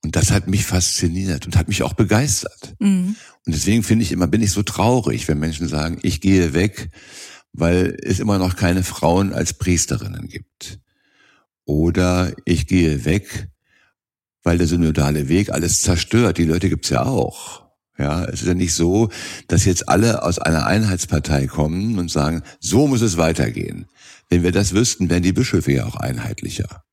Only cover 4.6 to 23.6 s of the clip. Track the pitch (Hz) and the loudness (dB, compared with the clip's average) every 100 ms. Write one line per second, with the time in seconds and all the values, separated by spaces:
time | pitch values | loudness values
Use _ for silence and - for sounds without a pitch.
4.6 | 101 - 104 123 - - - 76 78 80 | -2 0 2 2 0 -4 -2 -2 -2 -4
5.6 | 82 76 78 82 - 92 95 95 85 73 | -4 -2 -4 -2 -4 -2 2 4 4 2
6.6 | 104 - - - - - - - _ - | 0 -2 -16 -16 -20 -20 -20 -20 _ -2
7.6 | 82 90 92 - - 92 107 101 92 92 | 2 2 0 -2 -4 -2 0 0 0 0
8.6 | 92 90 90 - 78 87 98 - 80 - | 0 0 -2 -2 2 2 2 -2 -4 -4
9.6 | - 87 - 62 101 95 - - - _ | 0 0 0 -4 -6 -10 -12 -14 -18 _
10.6 | - - _ _ _ _ _ _ _ _ | -18 -18 _ _ _ _ _ _ _ _
11.6 | - 73 82 87 90 90 90 - - 85 | -4 0 2 2 2 2 0 -4 -2 -2
12.6 | - 92 82 73 71 95 - - - _ | 2 2 2 2 0 0 -2 -12 -12 _
13.6 | _ _ _ _ _ _ _ _ - 85 | _ _ _ _ _ _ _ _ 0 2
14.6 | 85 87 82 76 71 76 69 87 101 69 | 2 2 2 2 0 0 2 2 2 -2
15.6 | 82 - - 87 - 113 117 82 85 82 | -2 0 0 0 2 2 2 2 2 2
16.6 | 90 78 - 64 64 127 67 - - - | 0 -2 0 0 0 0 -2 -6 -18 -18
17.6 | _ _ _ - 71 78 - - - 90 | _ _ _ -6 -2 -2 -4 -4 -2 0
18.6 | 92 - 85 98 117 - - - - 82 | 0 0 2 2 0 -2 -14 -14 0 2
19.6 | - 87 - 82 117 107 - 87 - 80 | 4 2 2 2 4 2 -2 -2 0 0
20.6 | 50 98 110 90 - 80 71 73 67 - | 2 2 2 -2 0 -2 0 0 0 -2
21.6 | 76 87 104 107 87 78 73 80 73 - | -2 0 -2 -2 -2 0 0 -2 -6 -12
22.6 | 87 95 147 127 113 85 80 82 60 - | 0 2 4 2 0 2 0 2 -2 -2